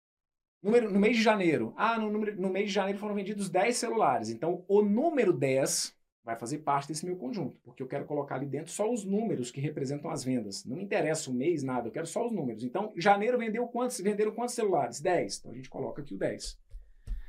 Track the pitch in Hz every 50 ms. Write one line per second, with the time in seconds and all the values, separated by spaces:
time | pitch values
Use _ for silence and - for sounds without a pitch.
0 | _ _ _ _ _ _ _ _ _ _ _ _ - 196 233 240 226 208 190 202
1 | 202 226 247 226 214 226 214 202 180 165 147 117 110 113 - - 202 226 233 220
2 | 214 214 208 214 214 208 202 175 185 190 185 196 214 202 190 208 190 196 202 208
3 | 214 208 202 202 190 196 214 202 196 165 156 180 202 240 240 - 233 226 226 220
4 | 180 143 127 117 107 110 117 - 160 165 180 175 - - 196 208 214 202 202 233
5 | 302 339 320 269 220 185 160 135 139 135 131 135 147 - - - - - - _
6 | _ _ _ _ _ 117 117 - 120 113 151 147 - 143 139 143 143 - 160 156
7 | - 180 180 180 240 262 233 190 143 117 - _ _ 123 - - 131 - 143 143
8 | 143 - 147 147 143 143 139 131 147 139 135 147 160 - - - 208 220 247 220
9 | 196 190 196 214 226 202 151 127 123 - - 135 139 151 151 143 139 127 143 143
10 | 147 160 156 147 117 131 127 120 104 101 98 - - 98 127 175 202 196 220 185
11 | 151 - - - - 135 127 123 135 175 175 143 131 131 127 123 113 113 - 151
12 | 165 - - - 240 233 226 180 143 120 110 107 123 123 - 185 214 214 - 170
13 | 160 202 202 202 208 247 247 226 226 220 202 240 247 240 - 233 254 247 - -
14 | 180 208 208 196 214 214 208 226 240 233 - 233 214 196 175 147 127 117 - -
15 | 147 - - 151 107 98 - - - - 110 127 131 - - - 135 113 - 151
16 | 143 - - 190 175 127 104 107 - - - - - _ - - - - - -
17 | - - - - -